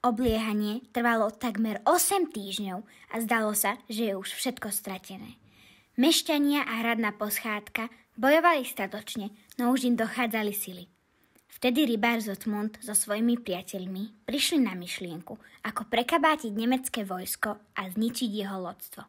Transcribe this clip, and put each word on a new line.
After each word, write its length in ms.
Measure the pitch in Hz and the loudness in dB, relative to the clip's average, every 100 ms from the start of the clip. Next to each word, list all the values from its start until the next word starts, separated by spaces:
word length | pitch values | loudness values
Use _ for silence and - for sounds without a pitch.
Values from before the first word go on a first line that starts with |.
| 254 | 2
Obliehanie 800 | 214 254 220 220 208 208 226 - | 4 2 2 0 0 0 -4 -6
trvalo 400 | 247 233 233 220 | 0 2 4 2
takmer 480 | - 247 202 226 202 - | 0 -4 0 -2 2 4
osem 400 | 349 - 392 311 | 4 4 2 0
týždňov 560 | 220 196 196 196 185 - - - | -4 -8 -6 -6 -6 -10 -20 -10
a 60 | 226 | -6
zdalo 340 | 226 233 214 208 | 0 0 2 0
sa, 240 | 202 220 - | 0 -2 -8
že 220 | 220 226 | -4 -2
je 20 | |
už 160 | 196 190 - | -2 -6 -4
všetko 320 | 262 254 214 | -4 -4 -6
stratené. 720 | 196 - 185 - 190 214 - _ _ - _ _ - | -6 -8 -10 -12 -16 -16 -18 _ _ -20 _ _ 4
Mešťania 640 | 277 320 - 294 285 285 | 6 6 2 2 4 2
a 240 | 254 226 233 | 0 -2 0
hradná 240 | 226 214 208 | 0 0 -2
poschádka 720 | 208 208 226 208 208 - 226 - _ | -4 -4 -4 -6 -6 -8 -8 -12 _
bojovali 480 | - 262 311 339 311 247 | 0 6 8 6 4 -2
statočne, 640 | - 196 208 - - 208 - _ - | -6 -6 -6 -10 -8 -8 -12 _ -2
no 160 | 240 | 2
už 160 | 254 247 | 2 4
im 80 | 233 | 2
dochádzali 560 | 220 233 240 220 214 | 2 0 0 0 -2
sily. 320 | 202 - 180 180 _ _ _ _ _ _ - | -4 -8 -12 -18 _ _ _ _ _ _ -2
Vtedy 320 | 254 247 285 | 0 4 2
rybár 320 | 226 233 233 | 2 2 0
Zotmund 560 | 208 196 220 208 214 214 247 | -2 -6 -4 -2 -4 -6 -4
so 80 | |
svojimi 480 | 208 - 208 233 233 | -4 0 2 2 2
priateľmi 880 | 220 175 185 196 185 190 220 - - | 0 -6 -4 -8 -6 -8 -8 -10 -4
prišli 320 | 277 - 330 | 0 2 4
na 160 | 226 185 | 2 0
myšlienku, 560 | 175 - 180 165 - 220 - - 214 | -8 -8 -8 -10 -12 -16 -18 -10 -8
ako 160 | - 220 | -6 0
prekabátiť 640 | 226 247 330 311 302 226 | 0 2 4 4 2 -2
nemecké 480 | 202 233 254 254 - | -2 0 0 -2 -6
vojsko 560 | 196 180 185 - 214 208 _ | -4 -6 -6 -4 -4 -4 _
a 80 | - 190 | -10 -6
zničiť 400 | 190 226 233 240 | -2 -2 0 -4
jeho 320 | 208 196 196 | -2 -4 -6
lodstvo. 400 | 175 - - - | -8 -10 -16 -18